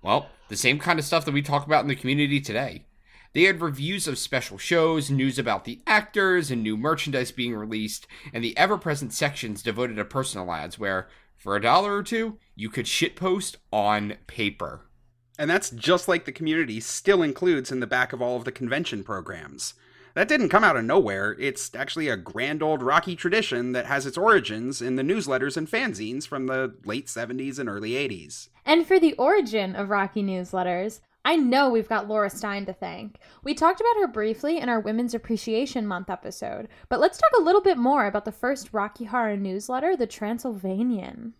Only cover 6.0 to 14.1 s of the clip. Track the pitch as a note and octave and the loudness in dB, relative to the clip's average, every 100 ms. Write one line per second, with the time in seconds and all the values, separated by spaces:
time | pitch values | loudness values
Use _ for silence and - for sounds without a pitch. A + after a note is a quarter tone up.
6 | G#3+ G#3 F#3+ F3+ D3 B2 G#2+ G#2+ C3+ D#3 | 2 0 2 2 2 -2 -2 -2 0 0
7 | - C3+ B2 - A#2+ A2+ G#2+ A2 G#2+ - | 0 -2 -2 -4 -6 -4 -6 -4 -4 -8
8 | - - - A#2 A#2 - F#3 G3+ E3+ D3 | -14 -20 -10 -6 -4 2 2 2 -2 -4
9 | C3 - D3 C#3 A#2 G#2 - G#2+ B2+ G#2+ | -4 -2 -2 -2 -8 -4 -4 -2 -2 -2
10 | G#2 C3+ C3 G2+ F2+ E2 D#2+ F2+ G2+ F#2+ | -4 -4 -4 -6 -6 -6 -8 -6 -2 -2
11 | - - _ _ - G2+ A2+ D#3 G3+ G3+ | -4 -18 _ _ -4 0 4 4 4 -2
12 | G#3 A3+ A3+ A3 _ - G#3+ - A#2 - | -2 -2 -4 -6 _ -10 -6 -4 -2 0
13 | D#3 - F#3 F#3 - - _ G#2+ G2+ G#2+ | -2 -2 0 0 -2 -12 _ 0 2 2
14 | G#2 | -2